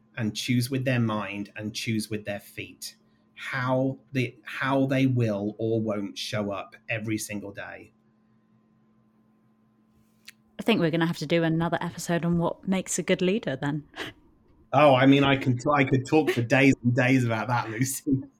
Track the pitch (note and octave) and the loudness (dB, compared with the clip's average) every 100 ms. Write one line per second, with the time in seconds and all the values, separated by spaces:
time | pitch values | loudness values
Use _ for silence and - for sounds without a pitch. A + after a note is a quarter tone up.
0 | _ - G#2+ - - B2 A#2+ C3 C3 B2 | _ -6 -4 -4 -2 0 0 -4 -2 0
1 | A2+ G#2+ G2 G2+ G2+ - G#2+ G#2+ - A2 | 0 -2 -6 -8 -10 -10 -10 -8 -4 -4
2 | G#2 G#2+ G#2 G2+ - - F#2+ - - - | -4 -8 -8 -10 -12 -16 -16 -14 -18 -18
3 | _ _ _ - - C3+ B2+ C3 C3+ C3+ | _ _ _ -16 -10 -4 0 0 0 -4
4 | _ C3 A#2+ - - - C3+ C#3 C3+ C3+ | _ -4 -4 -6 -16 -6 -2 0 2 2
5 | C3+ B2 A2+ G2+ G#2 - A2+ A2+ A2 G#2 | 2 2 0 0 -4 -4 -2 0 0 -4
6 | G2+ - - G#2+ G2+ F#2+ - - - A#2 | -6 -8 -8 -6 -4 -6 -10 -16 -10 -8
7 | A2 A2 - G#2 G2 G2+ F2+ F2+ G#2 _ | -4 -6 -6 -10 -12 -14 -14 -16 -20 _
8 | _ _ _ _ _ _ _ _ _ _ | _ _ _ _ _ _ _ _ _ _
9 | _ _ _ _ _ _ _ _ _ _ | _ _ _ _ _ _ _ _ _ _
10 | _ _ - _ _ - - D#3 E3 E3 | _ _ -20 _ _ -6 0 2 2 2
11 | E3 D#3+ D3+ E3+ E3 D#3+ E3 E3 E3+ - | 0 -2 -2 0 2 0 0 -2 -4 -8
12 | - E3+ E3+ E3+ E3+ - - F#3+ - - | -4 -2 0 0 0 -4 -4 -4 -2 -6
13 | F3 F#3 F3+ A3 - C3 C#3+ D3 - - | -2 0 2 0 -2 -4 -4 -4 -8 -12
14 | - - _ _ _ _ _ C3+ D3+ B2+ | -14 -14 _ _ _ _ _ 6 8 8
15 | C3+ C#3 C#3 C3+ C3+ A#2+ C#3+ C#3+ C3+ C3+ | 8 6 6 2 0 -2 0 2 4 2
16 | B2 D#3 C4+ G#3+ A#2 C3+ C#3 C3+ B2 B2 | 2 2 2 0 2 4 6 4 2 2
17 | B2+ C3 A#2+ A2 G#2+ A#2+ G#2+ A2 C3+ - | 4 2 2 -2 -2 -4 -4 -4 -4 -4
18 | - C#4 - | -4 -4 -4